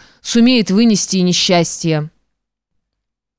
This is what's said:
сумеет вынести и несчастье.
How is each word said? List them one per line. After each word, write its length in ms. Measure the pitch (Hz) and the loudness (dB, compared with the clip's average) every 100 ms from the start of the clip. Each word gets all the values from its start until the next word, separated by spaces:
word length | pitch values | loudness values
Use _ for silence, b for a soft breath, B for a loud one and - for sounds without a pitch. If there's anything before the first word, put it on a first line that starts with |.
| b b | b b
сумеет 480 | - 233 233 254 190 | -4 2 2 2 0
вынести 480 | 190 233 202 - 190 | 2 2 2 -2 -2
и 40 | |
несчастье. 840 | 180 170 - 175 165 - 170 156 151 - _ _ _ _ _ _ _ _ _ _ _ | 0 -2 0 0 0 -4 -4 -4 -6 -14 _ _ _ _ _ _ _ _ _ _ _